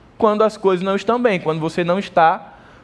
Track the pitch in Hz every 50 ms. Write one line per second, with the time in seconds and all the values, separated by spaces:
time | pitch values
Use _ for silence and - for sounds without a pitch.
0 | - - _ _ 233 214 208 214 220 214 214 - - 190 190 180 180 196 196 202
1 | - - 226 247 247 247 202 175 - 156 160 160 156 170 165 - 175 165 175 196
2 | 196 - - 180 165 160 175 - - - - - - - - -